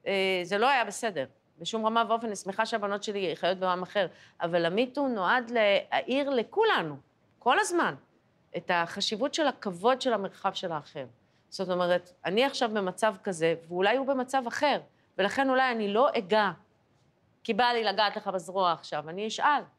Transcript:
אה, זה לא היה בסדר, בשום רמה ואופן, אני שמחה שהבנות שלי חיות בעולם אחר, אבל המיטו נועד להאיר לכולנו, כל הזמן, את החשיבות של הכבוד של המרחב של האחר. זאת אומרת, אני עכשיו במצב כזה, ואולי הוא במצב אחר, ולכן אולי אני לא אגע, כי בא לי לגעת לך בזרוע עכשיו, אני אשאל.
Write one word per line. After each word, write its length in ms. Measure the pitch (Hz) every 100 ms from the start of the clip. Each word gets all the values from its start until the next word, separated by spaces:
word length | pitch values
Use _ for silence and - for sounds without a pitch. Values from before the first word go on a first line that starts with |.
| -
אה, 340 | 196 190 185
זה 140 | 170 196
לא 120 | 240
היה 160 | 269
בסדר, 400 | 214 190 226 165 127 _ _ _
בשום 260 | 165 226
רמה 180 | 220 233 214
ואופן, 180 | 226 233
אני 80 |
שמחה 300 | 196 190 190
שהבנות 380 | 220 226 202 202
שלי 320 | 214 202 180
חיות 220 | 156 175 185
בעולם 260 | 185 180
אחר, 240 | 180 208 175 - - _
אבל 240 | 170 175
המיטו 420 | 165 190 254 285 277
נועד 440 | 226 180 254 233
להאיר 800 | 240 208 196 - 131 - 262 285
לכולנו, 680 | 254 226 381 440 320 160 139 _ _ _ _
כל 200 | 233 311
הזמן, 360 | 370 349 220 143 _ _ _ _ _ 175
את 140 | -
החשיבות 600 | 175 170 202 - 208 285
של 140 | - 294
הכבוד 540 | - 214 170 214 262
של 120 | 254
המרחב 400 | 220 190 - 196
של 180 | 185 180
האחר. 340 | 156 - 147 123 _ _ _ _
זאת 200 | - 180
אומרת, 420 | 180 180 175 175 _
אני 180 | 165 202
עכשיו 260 | 269 269 240
במצב 420 | 214 185 180 220 196
כזה, 320 | 208 165 165 165 156
ואולי 300 | 180 202 254
הוא 100 | 269
במצב 360 | 269 254 269 233
אחר, 320 | - 294 208 147 _ _ -
ולכן 320 | 196 262 269
אולי 220 | 262 262
אני 220 | 226 202
לא 160 | 208 277 240
אגע, 340 | 180 214 202 156 _ _ _ _ _ _ _ _
כי 100 | -
בא 100 | 208
לי 180 | 240 240
לגעת 340 | 220 196 208 208
לך 100 | 202
בזרוע 440 | 185 165 185 180
עכשיו, 380 | 160 - 151 151
אני 180 | 180 220
אשאל. 340 | - 285 285 180